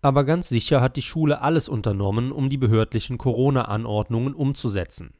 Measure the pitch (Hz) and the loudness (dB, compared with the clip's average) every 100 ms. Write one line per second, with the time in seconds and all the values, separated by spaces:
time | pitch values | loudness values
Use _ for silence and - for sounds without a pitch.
0 | 143 135 135 170 170 117 - 139 131 139 | 4 2 2 0 0 -2 2 2 2 -2
1 | - 165 151 147 135 160 - 117 107 101 | -6 0 0 2 2 0 0 -4 -2 0
2 | 98 107 123 143 135 139 127 110 110 113 | 0 0 -2 -2 -2 0 2 4 2 -2
3 | - 123 131 117 135 135 117 104 113 104 | -6 -4 -2 2 2 2 0 -4 -2 -2
4 | 104 113 131 143 139 139 120 98 87 - | 0 -2 -2 -2 -2 -2 -4 -4 -6 -10
5 | 85 | -16